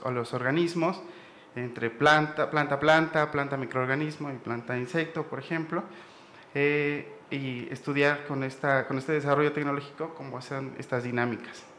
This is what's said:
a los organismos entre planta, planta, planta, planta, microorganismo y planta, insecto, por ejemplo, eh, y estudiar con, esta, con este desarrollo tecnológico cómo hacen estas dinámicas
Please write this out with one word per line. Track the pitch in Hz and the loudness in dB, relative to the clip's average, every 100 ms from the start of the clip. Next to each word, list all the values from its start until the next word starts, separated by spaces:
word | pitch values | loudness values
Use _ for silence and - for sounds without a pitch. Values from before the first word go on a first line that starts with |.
a | 127 | -2
los | 123 117 | -2 -2
organismos | 127 123 151 175 170 165 190 - - - - - - | -2 0 2 2 2 0 0 -8 -16 -20 -20 -14 -8
entre | 123 120 117 | -8 -2 -4
planta, | 113 147 151 151 - 143 | 4 6 6 4 0 0
planta, | 156 143 139 | 0 0 2
planta, | 151 160 160 165 151 | 6 6 6 2 2
planta, | 143 139 139 | 0 -2 -2
microorganismo | 123 127 127 139 151 151 143 | -2 0 2 2 0 -4 -8
y | 131 | -8
planta, | - 117 117 127 | -6 -6 -4 -4
insecto, | 123 165 160 165 | -2 -2 -2 -4
por | 151 131 | -6 -8
ejemplo, | 131 165 156 - - - - - - - - | -4 -4 -2 -4 -6 -10 -20 -20 -20 -20 -6
eh, | 143 143 147 143 147 - - - | 2 4 4 2 -2 -6 -14 -8
y | 139 135 123 - | -6 -4 -6 -6
estudiar | 131 - 143 143 143 143 | -6 -2 4 4 4 0
con, | 139 | -2
esta, | 131 131 147 135 131 | -2 -2 2 2 2
con | 135 | -2
este | 135 | 0
desarrollo | 151 143 139 147 | 0 4 4 4
tecnológico | 147 147 139 139 - 123 | 2 -2 -2 -4 -8 -8
cómo | - 139 123 | -8 -10 -10
hacen | 127 139 135 127 | -6 -6 -6 -8
estas | 135 127 | -4 -2
dinámicas | 123 120 120 110 - - - | 0 0 0 0 -6 -14 -18